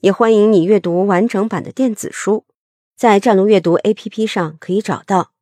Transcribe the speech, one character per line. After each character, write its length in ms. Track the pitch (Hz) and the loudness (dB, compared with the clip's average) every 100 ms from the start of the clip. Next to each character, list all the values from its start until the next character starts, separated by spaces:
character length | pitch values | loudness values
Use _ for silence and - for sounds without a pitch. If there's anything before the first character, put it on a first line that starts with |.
也 100 | 233 | 0
欢 220 | 190 226 | 2 2
迎 180 | 220 214 | 4 4
你 120 | 208 | 2
阅 160 | 170 208 | 2 0
读 260 | 180 170 196 | 0 -2 0
完 200 | 180 226 | 0 0
整 220 | 277 226 | -2 -4
版 160 | 190 | -6
的 80 | - | -10
电 240 | - 262 214 | -4 -4 -4
子 140 | - | -12
书， 340 | - - 214 _ _ _ _ _ _ | -8 -4 -4 _ _ _ _ _ _
在 220 | 233 196 | 2 2
战 160 | 214 196 | 2 2
卢 100 | 196 | 4
阅 140 | 208 | 2
读 120 | 165 - | 2 -2
A 180 | - | 0
P 160 | 214 - | -4 -6
P 180 | - 220 | -6 -6
上 300 | - 165 160 | -4 -6 -8
可 140 | - | -6
以 80 | 185 | -6
找 220 | 208 143 - | -4 -8 -2
到。 260 | 190 160 _ | -4 -4 _